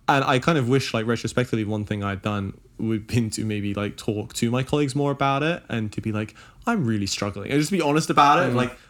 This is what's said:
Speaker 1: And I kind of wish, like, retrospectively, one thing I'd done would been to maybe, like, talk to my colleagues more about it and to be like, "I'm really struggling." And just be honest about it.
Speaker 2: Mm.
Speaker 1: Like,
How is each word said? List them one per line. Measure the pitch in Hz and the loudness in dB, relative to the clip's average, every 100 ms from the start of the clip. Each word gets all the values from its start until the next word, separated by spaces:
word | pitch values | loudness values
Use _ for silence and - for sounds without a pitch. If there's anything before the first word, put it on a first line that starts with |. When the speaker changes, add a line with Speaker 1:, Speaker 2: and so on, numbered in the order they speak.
| - | 2
Speaker 1:
And | 139 | 2
I | 135 131 | 4 2
kind | 170 156 | 2 2
of | 120 | 4
wish, | 135 - 113 | 2 2 -2
like, | 110 | 0
retrospectively, | 117 117 - 123 113 104 | -2 -2 -2 0 -2 -2
one | 107 101 | -4 -4
thing | 104 | -4
I'd | 98 95 | -4 -4
done | 107 104 98 - - - | -2 -2 -4 -10 -20 -6
would | 113 110 110 | -2 -2 0
been | 123 110 | -2 0
to | 113 110 | -4 -4
maybe, | 104 101 | -2 -2
like, | 101 104 - | -2 -4 -4
talk | - 107 110 | -4 -4 -6
to | - 117 | -2 0
my | 127 | 0
colleagues | 131 147 143 143 | 0 0 0 0
more | 143 | -2
about | 139 139 139 | 0 0 2
it | 156 175 - | 0 -4 -4
and | 117 107 | -4 -4
to | - | -4
be | 110 | -4
like, | 107 110 - - - 233 | -4 -6 -10 -20 -8 -2
"I'm | 226 117 | 0 0
really | 107 95 | 0 -2
struggling." | - 101 101 98 | -2 -4 -6 -2
And | 143 | 0
just | 151 | 2
be | 190 | 0
honest | 147 156 160 | 2 2 2
about | 151 143 156 | 6 6 6
it. | 131 | 4
Speaker 2:
Mm. | 123 | 2
Speaker 1:
Like, | 123 - | 0 -4